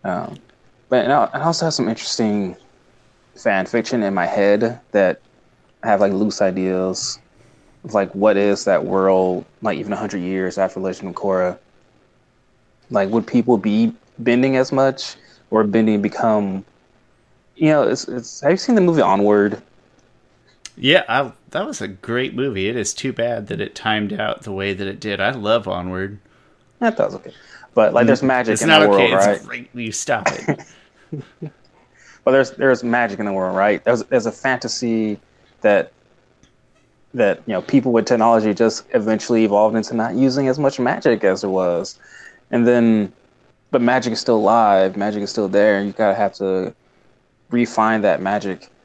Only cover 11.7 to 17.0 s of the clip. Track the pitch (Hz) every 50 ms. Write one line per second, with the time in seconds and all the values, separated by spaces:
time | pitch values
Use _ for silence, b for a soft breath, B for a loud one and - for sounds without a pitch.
11.7 | _ _ _ _ _ _ _ _ _ _ _ _ _ _ _ _ _ _ _ _
12.7 | _ _ _ _ 117 104 98 95 107 117 101 - - 123 113 123 123 104 95 110
13.7 | 104 110 117 113 - - _ _ _ - 117 117 117 123 131 135 131 131 131 -
14.7 | - 135 135 135 131 131 - - - b b b b b b _ 107 110 107 104
15.7 | 98 113 110 110 107 104 101 104 - - - 113 107 107 104 95 95 98 101 _
16.7 | _ _ _ _ _ _